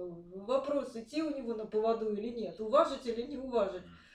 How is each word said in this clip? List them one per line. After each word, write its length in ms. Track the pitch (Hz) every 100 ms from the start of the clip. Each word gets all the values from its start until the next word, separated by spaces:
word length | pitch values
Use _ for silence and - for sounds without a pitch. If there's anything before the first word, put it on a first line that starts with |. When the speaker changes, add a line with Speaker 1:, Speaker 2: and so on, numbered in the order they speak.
| 180 170 175
Speaker 1:
Вопрос, 640 | 190 202 262 285 285 233 226
идти 260 | 220 302
у 80 | 320
него 200 | 269 233
на 120 | 220 214
поводу 440 | 214 220 220 214
или 160 | 202 226
нет. 300 | 240 190 -
Уважить 460 | 220 277 330 269 240
или 160 | 226
не 140 | 285 269
уважить. 460 | 262 233 190 180
Speaker 2:
М. 160 | - - -